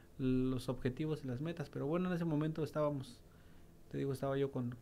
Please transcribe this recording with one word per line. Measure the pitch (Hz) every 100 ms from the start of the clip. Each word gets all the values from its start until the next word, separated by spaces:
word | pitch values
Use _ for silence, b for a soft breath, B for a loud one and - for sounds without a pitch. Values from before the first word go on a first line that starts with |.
| b -
los | 131 127 131 127 -
objetivos | 123 156 127 156 147
y | 135
las | 123
metas. | 160 165 139
Pero | 135 139
bueno, | 175 185
en | 170
ese | 170
momento | 147 156 160
estábamos, | 147 160 147 143 127 - - b b b b - -
te | 143
digo, | 139
estaba | 131 139 139
yo | 139
con, | 135 120 123